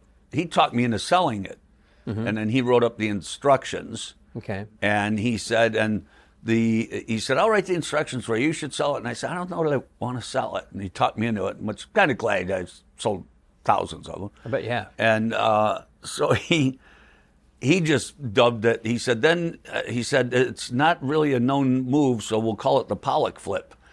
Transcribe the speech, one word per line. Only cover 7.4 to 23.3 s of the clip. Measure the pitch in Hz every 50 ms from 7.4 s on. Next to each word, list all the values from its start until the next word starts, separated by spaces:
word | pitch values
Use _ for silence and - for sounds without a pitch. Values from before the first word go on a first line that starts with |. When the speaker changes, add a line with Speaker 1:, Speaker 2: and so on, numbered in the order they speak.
| 196 226
Speaker 1:
write | 214 202 165
the | 175 180
instructions | 170 - - 143 151 156 - 131 123 -
for | - 113
you. | 110 135 160
You |
should | 156 - 151 139 -
sell | - 147 143 139
it." | 113
And | 110 120
I | 120
said, | - - 123
"I | 160
don't | 180 180 180
know | 175 170 165
that | 151 143 123
I | - _ _ -
wanna | - 123 127 120
sell | - - - 131 117 107 95
it." | 95 - -
And | - 98
he | 101 92
talked | - - 123 127 -
me | 107 110
into | 117 110 101 95
it, | 98 -
and | - 98
was | 107 101 - -
kinda | _ - 214 226 151
glad | 120 - - 110 101 92 90 90
I | 95 92 90 - - - _ _ _ -
sold | - 113 101 87 - _ _ _ _ _ _ _ -
thousands | - 104 92 90 - 82 78 73 80
of | 78 80
them. | 95 104 _ _ -
Speaker 2:
I | 117
bet, | 131 123 -
yeah. | 110 120 113 101 - - -
Speaker 1:
And, | 110 113 110 110 110 113
uh, | 110 104 110 110 107 107 107 104 - - - _ _ _
so | - - - - 135 -
<laughs> | 123
he, | - - - 175 156 135 135 131 - _ - - - - _ _ _ _ _ _ _ _ _ _ -
he | - 131 175 185
just | 160 151 147 123 - - - - 143 113 98
dubbed | 127 120 120 120 110 110
it. | 117 113 - -
He | 110 120 113
said, | - 131 120 110
"Then," | 113 160 170 175 170 165 - - _ -
uh, | - 113 - -
he | 113 120
said, | 113 - 143 131 123 120 123
"It's | 123 131 120 117 - - -
not | 123 127 147 165 175 170
really | 135 127 151 156 151 147
a | 131 123
known | 117 131 139 139 135 131 127 131 131
move, | 123 135 151 147 131 123 107
so | - - 110 110
we'll | 113 113 107
call | - - 135 139 127
it | - -
the | 104
Pollock | - - 139 135 156 127 92